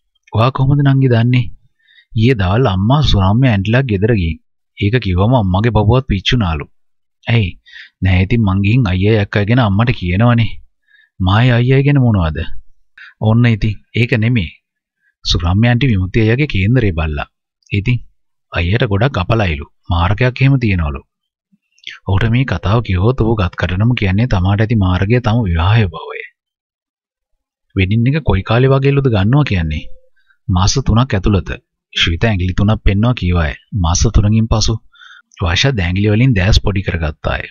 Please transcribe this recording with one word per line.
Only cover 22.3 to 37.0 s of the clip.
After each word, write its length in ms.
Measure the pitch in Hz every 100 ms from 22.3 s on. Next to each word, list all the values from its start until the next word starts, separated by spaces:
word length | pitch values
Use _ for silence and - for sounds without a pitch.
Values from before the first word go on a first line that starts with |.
| 120
කතාව 340 | 135 92 98 117
කිව්වොත් 380 | - 90 104 135
ඔහු 120 | 110
ගත් 200 | 113 92
කටනම 380 | - 87 92 113
කියන්නේ 320 | 123 98 98 127
තමාට 360 | 95 92 101
ඇති 140 | 110 117
මාර්ගය 440 | 92 90 98 123
තම 180 | 110 117
විවාහය 420 | 104 82 90 113 95
බවය. 340 | - - - - _ _ _ _ _ _ _ _ _ _ _ _ _ _ 98
"වෙඩින් 300 | 95 110 117
එක 100 | 156
කොයි 180 | - 95
කාලේ 300 | - 113 131
වගේලුද 360 | 135 139 139 135
ගන්නවා 360 | 104 101 147
කියන්නේ?" 400 | 127 95 80 73 - - _ _ _ _ -
"මාස 260 | 90 92 135
තුනක් 360 | 127 110 135
ඇතුළත." 380 | 101 113 98 - 62 _ _ _
ශ්විත 320 | - - 85
ඇඟිලි 300 | 117 98 92
තුනක් 280 | 87 101 107
පෙන්නවා 320 | - 101 117
කීවාය. 380 | 123 90 87 78 - _
"මාස 300 | 98 82 92 120
තුනකින් 400 | - 104 110 113
පසු." 260 | 113 110 113 _ _ - - _ -
වයිෂා 340 | 87 87 139
දැඟිලි 360 | 117 87 92 104
වලින් 220 | 107 135
දැස් 240 | 101 92 -
පොඩි 220 | 113 98
කරගත්තාය. 600 | 95 82